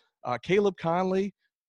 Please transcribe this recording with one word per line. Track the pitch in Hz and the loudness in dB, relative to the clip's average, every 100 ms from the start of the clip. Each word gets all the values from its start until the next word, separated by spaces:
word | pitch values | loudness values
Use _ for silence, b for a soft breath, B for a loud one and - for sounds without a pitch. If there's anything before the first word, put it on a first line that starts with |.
| _ _ | _ _
uh, | - 123 | -6 -6
Caleb | - 190 202 180 | 0 2 2 0
Conley, | 165 170 190 190 202 - _ _ | -2 0 0 0 -2 -6 _ _